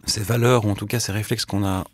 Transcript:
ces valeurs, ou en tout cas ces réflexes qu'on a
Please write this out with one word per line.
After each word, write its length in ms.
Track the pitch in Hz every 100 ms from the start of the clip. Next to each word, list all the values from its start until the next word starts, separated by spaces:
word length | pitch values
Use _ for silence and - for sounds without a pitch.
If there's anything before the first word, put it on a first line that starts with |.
| -
ces 160 | -
valeurs, 420 | 101 120 117 123
ou 60 | 104
en 40 |
tout 120 | 101 107
cas 120 | 120
ces 140 | -
réflexes 320 | 101 104 113
qu'on 180 | - 101 98
a 180 | 95 -